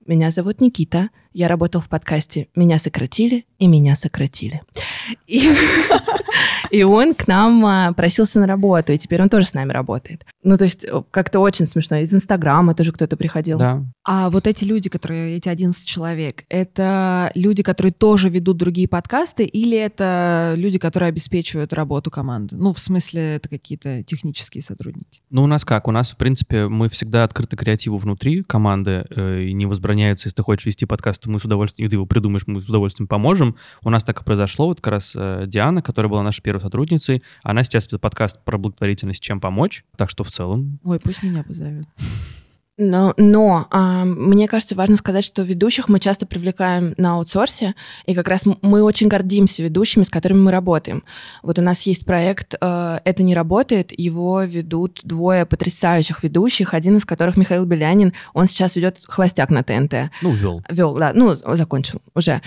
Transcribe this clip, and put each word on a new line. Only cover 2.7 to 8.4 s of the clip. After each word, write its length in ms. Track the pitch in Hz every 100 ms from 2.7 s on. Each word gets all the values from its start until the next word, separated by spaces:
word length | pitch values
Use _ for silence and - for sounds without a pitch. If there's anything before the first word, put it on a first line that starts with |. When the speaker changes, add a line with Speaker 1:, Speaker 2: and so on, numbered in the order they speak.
| 160
Speaker 1:
сократили», 640 | 160 - 131 - 233 247 - -
и 80 | 185
меня 280 | 156 143 151
сократили». 640 | - - 139 - 107 147 - - - - - 226 -
И, 140 | 240 285 294 302 330 - 440 -
<laughs> 640 | - - - - - -
и 120 | 208
он 300 | 190 214 294
к 140 | - -
нам, 380 | 190 226 233 214
а, 280 | 190 175
просился 460 | 175 170 202 214
на 80 | 214